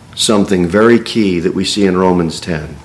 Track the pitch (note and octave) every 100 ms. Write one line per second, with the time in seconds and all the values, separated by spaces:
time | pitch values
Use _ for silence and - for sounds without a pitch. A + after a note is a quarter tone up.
0 | - - - G#2 F#2+ F#2+ E2+ G2+ A2+ A#2
1 | - A#2 G2+ F2 F2+ F#2 G2 G#2 G2 F#2
2 | F#2 F2+ E2 - - D#2 D2 C#2+